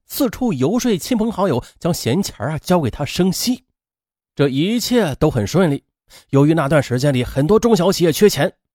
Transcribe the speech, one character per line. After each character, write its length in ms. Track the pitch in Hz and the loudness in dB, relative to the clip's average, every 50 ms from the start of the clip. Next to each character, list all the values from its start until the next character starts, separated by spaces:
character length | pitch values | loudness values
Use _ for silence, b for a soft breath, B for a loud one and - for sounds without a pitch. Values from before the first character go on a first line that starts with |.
| _ | _
四 240 | - - - 294 226 | -10 -4 -2 -2 -2
处 240 | - - 262 240 170 | -2 -2 -2 -2 0
游 240 | 123 127 156 214 247 | 0 0 0 0 0
说 180 | - 247 214 | -2 -2 -2
亲 220 | 165 - - 262 214 | -2 -2 -2 -2 -2
朋 120 | 226 233 | -2 -2
好 180 | 208 - 196 190 | -2 -2 -2 0
友， 140 | 131 117 - B B B | -2 -2 -4 B B B
将 140 | - 165 165 | -4 -4 -4
闲 300 | - - 110 127 185 196 | -2 -2 -2 0 0 -2
钱 120 | - - - | -4 -6 -8
儿 140 | 104 139 156 | -8 -6 -6
啊 60 | 143 | -6
交 220 | - - 180 180 | -2 -2 0 0
给 100 | 147 110 | 0 -2
他 140 | - - 147 | -4 -6 -8
生 260 | - - - 180 190 | -6 -2 -2 0 0
息。 320 | 175 - - 240 254 - _ _ _ _ _ _ _ _ _ _ _ _ _ _ _ | -2 -2 -4 -4 -4 -6 _ _ _ _ _ _ _ _ _ _ _ _ _ _ _
这 140 | - 143 143 | -2 0 0
一 320 | 127 135 160 196 233 247 | 0 0 0 0 -2 -2
切 340 | 190 - 247 247 208 156 123 | -2 0 0 0 0 0 0
都 140 | - 151 151 | 0 0 0
很 160 | - 120 104 | 0 0 -2
顺 240 | 98 - 170 196 160 | 0 0 2 2 2
利。 140 | 139 - - _ _ _ _ _ B B B B | 0 -2 -6 _ _ _ _ _ B B B B
由 160 | B 135 143 | B 4 4
于 80 | 151 165 | 4 4
那 120 | 165 143 | 2 0
段 160 | 139 160 147 127 | 2 2 2 2
时 160 | - 120 127 | 0 -2 0
间 140 | 131 147 139 | 0 0 0
里 100 | 123 123 | 0 -2
很 240 | - - 131 143 | -2 -2 -2 0
多 140 | 160 208 220 | 2 2 2
中 160 | - 233 226 | 4 4 2
小 160 | 185 165 190 185 | 2 2 2 0
企 120 | - 175 | 2 2
业 60 | 165 | 0
缺 160 | 147 - 208 | 2 4 4
钱， 240 | 202 - 135 147 190 - _ _ _ _ | 4 4 2 -2 -2 -4 _ _ _ _